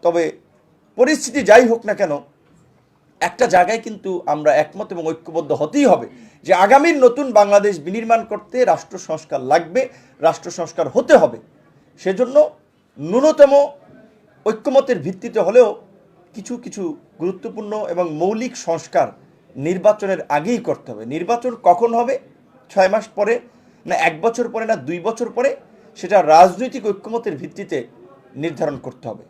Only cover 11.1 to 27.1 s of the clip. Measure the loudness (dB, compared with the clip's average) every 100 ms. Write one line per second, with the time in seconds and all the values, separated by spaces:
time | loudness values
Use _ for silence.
11.1 | 6 4 -2 _ _ _ _ _ _ -6
12.1 | -2 0 2 2 -2 _ _ _ -14 -4
13.1 | 0 2 4 4 6 0 -6 _ -20 _
14.1 | _ _ _ -6 -4 0 0 2 -4 -4
15.1 | -10 -8 0 4 6 4 2 _ _ _
16.1 | _ _ -20 -14 -14 -12 -10 -10 -10 _
17.1 | _ -8 -8 -12 -12 -10 -8 -6 -4 -4
18.1 | -2 -4 -4 -8 -10 -6 -8 -4 -2 -2
19.1 | -6 _ _ _ -10 -6 0 0 0 -2
20.1 | -6 -2 -4 -2 -4 -4 -8 -8 -14 -10
21.1 | -8 -4 -4 -4 -2 2 2 2 0 -2
22.1 | -4 _ _ _ _ _ 0 2 0 -4
23.1 | -6 -2 -4 -6 _ _ _ -6 -2 -2
24.1 | -2 -4 -4 -6 -6 -4 -6 -4 -8 -8
25.1 | -8 -8 -4 -4 -4 _ _ -20 -16 0
26.1 | 2 6 8 8 6 -8 -6 -8 -8 -8